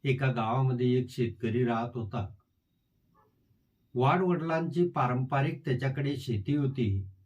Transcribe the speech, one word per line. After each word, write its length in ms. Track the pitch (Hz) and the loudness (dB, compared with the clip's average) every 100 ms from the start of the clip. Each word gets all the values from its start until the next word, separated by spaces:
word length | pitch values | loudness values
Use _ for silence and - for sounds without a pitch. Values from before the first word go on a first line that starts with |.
एका 280 | 139 131 131 | 0 0 0
गावामध्ये 580 | 117 110 123 131 123 123 | 0 0 2 2 2 2
एक 180 | 127 123 | 2 0
शेतकरी 540 | - 117 - 113 113 | -2 -2 -2 -2 0
राहत 320 | 120 113 117 123 | 2 0 -2 -6
होता. 380 | 101 113 98 - _ _ _ _ _ _ _ _ _ _ _ _ _ _ _ | -6 -6 -6 -10 _ _ _ _ _ _ _ _ _ _ _ _ _ _ _
वाडवडिलांची 920 | 123 135 175 185 165 165 160 165 135 175 | 0 2 4 2 2 0 -2 -2 0 0
पारंपरिक 760 | 151 131 127 131 139 139 - | 2 0 0 0 0 0 -2
त्याच्याकडे 520 | - 120 135 135 143 143 | -2 -2 -2 -2 -2 -4
शेती 400 | - 107 98 147 | -4 -4 0 0
होती. 460 | 135 135 107 98 98 - | 0 0 0 0 -4 -14